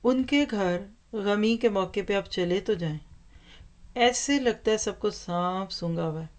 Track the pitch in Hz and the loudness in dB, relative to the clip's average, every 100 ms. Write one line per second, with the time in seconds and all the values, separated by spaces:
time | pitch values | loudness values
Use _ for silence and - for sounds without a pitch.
0 | 240 262 254 285 294 208 185 180 202 - | 4 2 2 2 2 0 0 -2 -6 -18
1 | _ 220 202 208 214 226 233 202 185 208 | _ -4 0 2 2 4 2 2 -2 -4
2 | 185 202 196 - 175 185 202 196 165 151 | 0 -2 -2 -2 0 0 0 -2 -2 -6
3 | - - - - - - - - - - | -12 -20 -20 -20 -20 -20 -20 -20 -12 2
4 | 240 240 - 285 247 220 - 214 214 196 | 2 2 0 2 2 0 0 0 -2 -2
5 | 208 208 - 175 180 185 190 - 170 165 | -4 -4 -6 -2 -2 -2 -6 -6 -4 -2
6 | 165 156 160 | -4 -6 -10